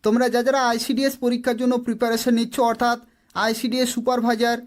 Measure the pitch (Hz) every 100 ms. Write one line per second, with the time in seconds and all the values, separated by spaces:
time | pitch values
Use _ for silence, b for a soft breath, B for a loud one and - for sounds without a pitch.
0 | 220 233 247 240 240 269 247 233 - 247
1 | 269 269 247 247 247 240 247 247 247 220
2 | 240 233 254 233 233 - 240 226 240 240
3 | - b b 180 214 226 247 247 247 240
4 | 247 247 233 220 240 233